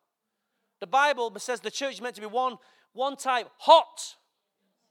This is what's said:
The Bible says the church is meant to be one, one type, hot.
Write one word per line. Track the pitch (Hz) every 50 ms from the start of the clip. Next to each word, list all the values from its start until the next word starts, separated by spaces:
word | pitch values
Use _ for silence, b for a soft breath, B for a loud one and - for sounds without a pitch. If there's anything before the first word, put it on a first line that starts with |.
| _ _ _ _ _ _ _ _ _ _ _ _ _ _ _ -
The | 196
Bible | 175 196 269 285 294 277 240 240 226 190 208
says | - - 247 214
the | - 214
church | - - 277 277 233
is | 185
meant | 226 247 220
to | 208
be | 214
one, | 214 202 247 254 254 240 - b b b b b b b
one | 214 262 277 277
type, | - - 262 254 240 202 - _ _
hot. | - 277 320 320 - - - - - - - _ _ _ _ _ _ _ _ _ _ _ _ _ _ _